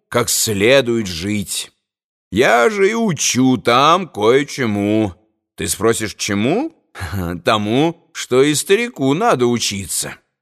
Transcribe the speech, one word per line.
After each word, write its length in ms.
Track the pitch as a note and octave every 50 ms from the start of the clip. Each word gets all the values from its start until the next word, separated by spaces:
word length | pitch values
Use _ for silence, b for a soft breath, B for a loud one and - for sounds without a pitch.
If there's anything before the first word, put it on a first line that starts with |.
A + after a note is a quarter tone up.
| _ -
как 220 | - A#2+ A#2+ -
следует 760 | - - - A2+ G#2 F#2+ G#2 A#2+ C#3 C#3 B2 A#2 A#2 A2+ G#2
жить. 680 | F#2 E2+ D#2+ F2+ G#2 G#2+ G#2 F2 - - - - - _ _ _ _ _ _ _ _ _ _ _ -
Я 380 | F2+ G#2 C#3 G3 A3+ A#3+ A#3 A3+
же 200 | G#3 G3+ F#3+ G3+
и 40 | A3+
учу 640 | A#3 A3+ G3+ D3 - - - - B2 C3 C3 B2+ A2
там 500 | - A#2 A#2+ C3 C#3+ D#3 E3+ G3 F#3 C#3+
кое-чему". 1040 | - G2+ G#2 A2+ C3 C#3+ C#3+ - - C#3 B2+ A2 G#2 G2+ G2+ G#2 G#2+ A2 A2 F#2+ - _ _ _ _ _ _ _ _
Ты 120 | - E2 D#2+
спросишь, 460 | - - G#2+ A2+ A2+ - A2 F#2+ -
чему? 580 | - - - G2+ G2+ A2 C3+ F3+ A#3+ D#4+ E4 - _ _ _ -
<laughs> 500 | - F#2 D#2+ G2+ G2 F2 E2+ F2+ E2+ -
Тому, 680 | B2 A2 G#2+ G#2 G#2 A#2 C3+ D#3 E3+ E3 _ _ _ -
что 280 | - - - B2 C3
и 120 | C#3+ D3+ D3+
старику 580 | - - - G3 A3+ A#3+ A#3+ - - C3+ C3+
надо 320 | C#3+ F3+ A#3 B3 - B2 B2
учиться. 680 | A#2+ A#2+ A2+ - - G2+ G2 F#2+ - - - D2+ C#2+ - - _ _ _ _